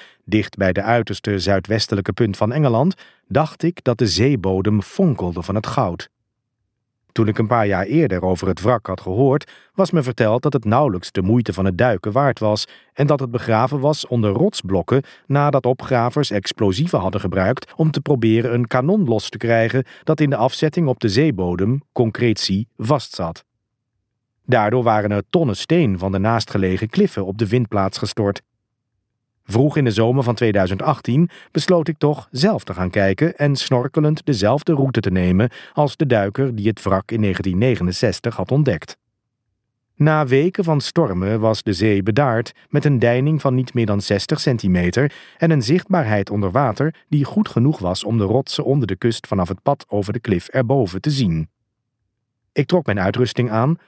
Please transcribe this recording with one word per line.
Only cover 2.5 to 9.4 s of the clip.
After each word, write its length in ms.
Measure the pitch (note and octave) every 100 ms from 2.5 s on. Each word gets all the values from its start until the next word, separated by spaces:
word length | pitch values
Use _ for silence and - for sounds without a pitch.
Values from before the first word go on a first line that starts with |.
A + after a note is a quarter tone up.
Engeland, 440 | D3 C#3 A2+ E3+ - - _ -
dacht 360 | A2+ D#3 -
ik 200 | E3+ -
dat 140 | B2+ A#2
de 100 | A2
zeebodem 720 | F#2 C3 B2+ F#2+ F#2+ G2+ G#2+
fonkelde 600 | - - F#3 G#2 F2+ F2
van 140 | E2+ G2+
het 120 | -
goud. 420 | C#3+ G2 E2 - _ _ _ _ _ _ _ _ _ _
Toen 160 | - G#2+
ik 100 | -
een 100 | G#2+
paar 200 | A#2+ G#2
jaar 180 | F#2+ G2+
eerder 360 | D3+ C3+ F2+
over 260 | F#2 F2+ F#2
het 140 | E2
wrak 260 | G#2 A#2+ -
had 140 | F#2
gehoord, 500 | F#2 G2+ C3+ D3+